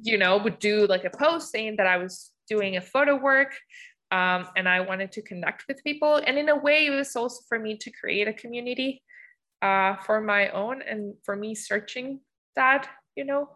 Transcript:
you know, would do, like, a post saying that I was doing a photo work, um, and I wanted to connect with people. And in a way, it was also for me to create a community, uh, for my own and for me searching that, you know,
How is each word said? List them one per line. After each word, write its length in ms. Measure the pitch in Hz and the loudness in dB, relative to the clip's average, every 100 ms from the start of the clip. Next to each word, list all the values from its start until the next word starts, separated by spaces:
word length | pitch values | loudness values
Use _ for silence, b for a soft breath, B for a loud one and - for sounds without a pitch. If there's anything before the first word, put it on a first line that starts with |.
you 160 | 220 214 | -2 2
know, 180 | 185 202 | 4 4
would 220 | 214 226 | 2 0
do, 280 | 208 214 202 | 0 4 4
like, 180 | 185 | 4
a 60 | 185 | 0
post 400 | - 294 339 - | 2 2 2 -4
saying 260 | 220 220 214 | -6 -6 0
that 100 | 190 | 2
I 100 | 180 | 2
was 360 | 185 - - _ - | 0 -8 -20 _ -4
doing 260 | 214 196 185 | -2 0 -2
a 60 | |
photo 340 | 180 262 285 277 | -2 0 4 2
work, 400 | 269 269 277 - _ B B B - | 4 4 2 -2 _ B B B -4
um, 360 | 185 185 180 180 190 | 0 2 0 -2 -2
and 120 | 185 | 2
I 120 | 180 | 2
wanted 300 | 185 190 190 | 0 -4 -6
to 100 | 214 | -8
connect 420 | 208 180 175 - - | -12 -6 -6 -6 -10
with 140 | 269 | -8
people. 340 | 302 302 302 302 | -6 0 2 2
And 200 | 302 269 | 2 0
in 140 | 302 | 2
a 60 | 294 | 2
way, 300 | 285 302 302 | 4 2 2
it 40 | |
was 260 | 277 277 247 | 0 -4 -4
also 240 | 240 240 - | -6 -8 -6
for 100 | 233 | -6
me 200 | 220 214 | -6 -8
to 120 | - | -12
create 380 | - - 202 208 | -12 -6 -2 -2
a 60 | |
community, 680 | 214 233 240 247 247 262 262 _ B B B _ - | -4 -10 -10 -8 -4 -4 -6 _ B B B _ -4
uh, 340 | 196 196 190 196 | 0 2 2 0
for 240 | - 220 | -2 -2
my 300 | 214 202 196 | 2 2 2
own 320 | - 214 262 | 0 -4 -6
and 320 | - 214 208 208 | -8 -8 -8 -12
for 100 | - | -8
me 200 | 202 214 | -8 -6
searching 640 | 214 - 208 208 254 262 277 _ _ _ - | -10 -4 -4 -4 -10 -10 -12 _ _ _ 0
that, 320 | 262 277 - - _ | 4 4 0 -16 _
you 100 | - | -10
know, 240 | 277 277 285 | -4 -2 -4